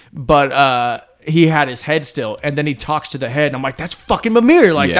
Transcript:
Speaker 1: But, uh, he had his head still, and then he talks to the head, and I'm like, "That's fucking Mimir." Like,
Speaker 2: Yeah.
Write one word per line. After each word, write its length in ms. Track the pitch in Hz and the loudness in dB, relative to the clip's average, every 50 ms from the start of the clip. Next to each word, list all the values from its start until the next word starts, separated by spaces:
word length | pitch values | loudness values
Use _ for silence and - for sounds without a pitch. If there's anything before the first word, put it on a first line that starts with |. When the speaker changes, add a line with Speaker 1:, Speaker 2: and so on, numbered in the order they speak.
| _ _ - | _ _ -16
Speaker 1:
But, 380 | 156 131 113 156 147 143 135 | -8 0 2 2 4 2 2
uh, 500 | 127 139 139 135 127 123 120 120 117 - - _ _ _ _ 151 | 2 2 2 2 2 0 0 -2 -4 -6 -10 _ _ _ _ -2
he 200 | 156 165 165 160 | 2 4 4 4
had 200 | 160 151 147 131 | 4 2 0 0
his 140 | 123 120 | -2 -6
head 240 | - 151 151 160 139 | -6 -4 -2 -2 -4
still, 320 | - - 151 123 107 107 - | -4 -6 -6 -8 -8 -8 -8
and 160 | - 147 143 147 | -8 -6 -4 -4
then 80 | 147 151 | -4 -4
he 60 | 139 | -6
talks 340 | 123 - - 151 151 - - | -6 -6 -6 -6 -6 -6 -8
to 80 | - 139 | -8 -8
the 120 | 135 120 | -8 -6
head, 180 | 123 147 151 143 | -2 -2 -2 -2
and 80 | 135 | -2
I'm 60 | 127 | -4
like, 140 | 135 135 131 | -6 -8 -8
"That's 180 | - - 180 - | -8 -10 -10 -12
fucking 380 | - - - 226 165 - 226 220 | -10 -4 -2 -2 -2 0 0 2
Mimir." 400 | 240 226 247 330 349 277 190 160 | 2 4 4 6 6 6 4 4
Like, 160 | 147 139 - | 2 0 0
Speaker 2:
Yeah. 60 | 165 180 | 0 0